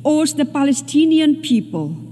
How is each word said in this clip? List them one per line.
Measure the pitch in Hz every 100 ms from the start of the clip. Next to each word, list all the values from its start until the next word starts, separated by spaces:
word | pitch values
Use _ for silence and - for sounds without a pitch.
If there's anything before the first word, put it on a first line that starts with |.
owes | - 302 311
the | - 294
Palestinian | 294 277 262 - 294 320 320 311 294
people | - 233 - 170 151 160 -